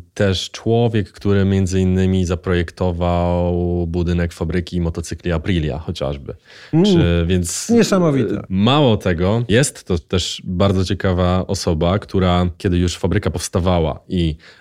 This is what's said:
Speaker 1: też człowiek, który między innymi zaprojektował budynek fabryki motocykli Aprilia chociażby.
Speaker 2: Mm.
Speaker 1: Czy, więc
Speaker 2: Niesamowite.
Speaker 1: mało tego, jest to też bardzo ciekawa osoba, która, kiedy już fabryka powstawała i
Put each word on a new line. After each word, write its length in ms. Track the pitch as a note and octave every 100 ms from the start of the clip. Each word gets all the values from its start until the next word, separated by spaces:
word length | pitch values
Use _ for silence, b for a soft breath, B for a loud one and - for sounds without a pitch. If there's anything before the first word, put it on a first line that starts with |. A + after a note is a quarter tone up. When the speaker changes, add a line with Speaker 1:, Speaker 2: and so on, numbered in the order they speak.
| -
Speaker 1:
też 360 | - G2+ F#2 -
człowiek, 640 | - A2 A#2 A#2 G#2+ F2+
który 320 | - G2+ G2+
między 360 | G2 G2 F#2+ F#2+
innymi 440 | F#2 F#2 F#2+ F#2+
zaprojektował 1600 | E2+ E2+ - F2 E2+ - F#2 E2+ F2 F2 F2 F2 F2 F2 F2 F2 E2+
budynek 460 | F2 E2+ F2 E2+
fabryki 480 | - E2 F2+ F2 F2
motocykli 520 | E2+ E2+ E2 E2 F2
Aprilia 460 | E2 D#2 F2 D2+ C2+
chociażby. 560 | - F2 C2+ C#2 C2 - B B B
Speaker 2:
Mm. 120 | D#3 G3+
Speaker 1:
Czy, 380 | E3+ E2+ E2+ E2+
więc 440 | F#2 F2 - -
Speaker 2:
Niesamowite. 720 | A#3 G3 G3 E3+ C3+ G#2 G#2 -
Speaker 1:
mało 480 | F#2+ G#2+ C#3+ C3+ G#2+
tego, 460 | G2 E2+ F2+ A2+ A#2+
jest 360 | A2 D3+ -
to 140 | - F2
też 440 | - F#2 - -
bardzo 400 | - F2+ G2 F#2+
ciekawa 640 | F#2 G2 G2 F2+ F2+ F#2 -
osoba, 520 | F#2+ - D#2+ E2+ G2+
która, 480 | - F#2+ F#2 F2 F2+ -
kiedy 200 | G2+ F2
już 180 | F2 -
fabryka 340 | F#2 G2+ F#2+
powstawała 680 | D#2+ - F#2+ F2 F2 D#2+ - -
i 280 | F#2 E2 D2+ B B